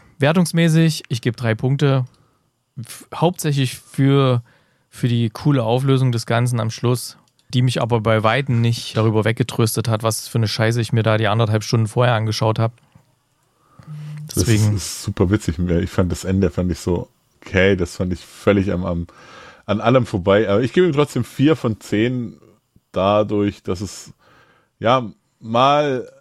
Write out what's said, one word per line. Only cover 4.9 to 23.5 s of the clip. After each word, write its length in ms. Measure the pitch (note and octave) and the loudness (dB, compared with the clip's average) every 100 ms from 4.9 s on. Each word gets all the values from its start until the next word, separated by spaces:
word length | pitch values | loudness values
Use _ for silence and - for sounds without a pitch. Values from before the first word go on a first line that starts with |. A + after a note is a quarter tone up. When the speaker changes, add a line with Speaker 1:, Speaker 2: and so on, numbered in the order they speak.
| - B2 | -4 -2
Speaker 1:
die 220 | A#2+ A2+ | 0 -2
coole 340 | - D3+ C3+ | -2 0 0
Auflösung 480 | A2 B2 C3+ C3 C3 | 2 0 2 2 2
des 140 | A#2 - | -2 -2
Ganzen 340 | A#2 B2 A#2 | 0 0 -2
am 100 | A2 | -4
Schluss, 480 | - A#2+ B2 - - _ _ - | -2 -2 -2 -6 -18 _ _ -6
die 80 | B2 | 0
mich 200 | B2+ D3+ | 0 0
aber 200 | A#2 A#2 | 0 0
bei 220 | A2 A2 | 2 2
Weitem 360 | A2 B2+ C#3 A#2 | 2 0 0 0
nicht 380 | A#2 A#2 - A#2 | 0 -2 -4 0
darüber 260 | A2+ A2 | 2 2
weggetröstet 640 | G#2 A#2 A#2+ - A2 A#2 A#2 | 0 0 -2 0 -2 -2 -4
hat, 160 | A2 | -2
was 240 | A2 - - | -2 -4 -4
für 100 | A#2 | -4
eine 120 | G#2+ | -2
Scheiße 320 | - A2+ A#2+ | 0 0 0
ich 100 | A2 | 0
mir 120 | A2+ | 0
da 140 | A2 G#2+ | 2 2
die 100 | G#2+ | 2
anderthalb 360 | A2 G#2+ G#2+ | 0 0 -2
Stunden 240 | - A#2 G#2+ | 0 -2 0
vorher 280 | A#2+ B2 A2 | 0 2 2
angeschaut 440 | A2 G#2+ A2 A2 | -2 -2 -2 0
hab. 140 | A2+ - _ _ _ _ _ _ _ _ _ - - - - - - - | -2 -6 _ _ _ _ _ _ _ _ _ -20 -18 -16 -14 -14 -6 -2
Deswegen 380 | G#2+ G#2 G#2+ | 2 2 2
Speaker 2:
Das 100 | G2 | 0
ist, 120 | - - | -6 -10
ist 80 | |
super 260 | - - F#2 | -6 -2 0
witzig. 280 | G#2 - E2+ | 0 -2 -2
Ich 300 | F2+ E2+ F2+ | 0 0 0
fand 220 | - F2 | -2 -2
das 140 | F2 F#2 | -2 -2
Ende, 240 | F#2+ F2+ | 0 0
fand 200 | - F2+ | 0 -4
ich 80 | D#2+ | -4
so, 300 | F#2 F2 - _ _ _ | -2 -4 -6 _ _ _
okay, 360 | - F#2+ F#2+ F#2 | -4 2 2 2
das 180 | F2 - | -2 -4
fand 160 | F#2 | -6
ich 80 | F2 | -6
völlig 540 | - - G#2+ G2+ F#2+ | -10 -4 2 2 2
am, 120 | F2 F#2 | -2 -4
am, 220 | E2+ E2+ - - - - - - | -6 -8 -14 -20 -20 -20 -10 -4
an 140 | G#2 | -2
allem 260 | A#2 C3 A#2 | 2 2 2
vorbei. 440 | G2 F#2+ G2+ G2+ | -2 2 4 4
Aber 120 | G#2 | 2
ich 120 | C3+ | 2
gebe 140 | F#3 F3+ | 2 2
ihm 60 | |
trotzdem 300 | C#3+ D3 C3+ | 2 0 -2
vier 320 | A2 - C#3+ D#3 | -4 0 2 2
von 240 | B2 G#2 | -2 -6
zehn 580 | - G#2 A#2+ B2+ A2+ - _ _ _ _ _ | -4 0 0 -2 -8 -14 _ _ _ _ _
dadurch, 720 | - G2 G#2 G#2+ G#2 G2+ | -2 2 2 2 0 -2